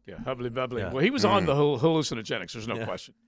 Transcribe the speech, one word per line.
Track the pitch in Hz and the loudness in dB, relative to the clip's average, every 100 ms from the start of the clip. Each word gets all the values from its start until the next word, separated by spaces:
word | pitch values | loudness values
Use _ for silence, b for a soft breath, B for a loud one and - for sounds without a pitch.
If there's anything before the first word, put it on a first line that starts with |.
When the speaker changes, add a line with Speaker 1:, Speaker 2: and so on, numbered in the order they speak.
| - | -16
Speaker 1:
Yeah, | 90 | -10
hubbly | 120 123 123 | -8 -6 -6
bubbly. | 117 127 120 | -4 -4 -4
Speaker 2:
Yeah. | 95 | -2
Speaker 1:
Well, | 131 | 2
he | 190 | 2
was | 269 196 | 4 4
on | 196 | 4
Speaker 2:
Mm. | 170 | 4
Speaker 1:
the | 139 | 4
hal-, | 147 131 | 4 4
hallucinogenics. | 160 160 147 120 104 117 90 | 4 4 0 -4 -6 -6 -6
There's | 117 113 | -10 -6
no | 113 | -6
Speaker 2:
Yeah. | 110 | -6
Speaker 1:
question. | 90 - _ | -8 -10 _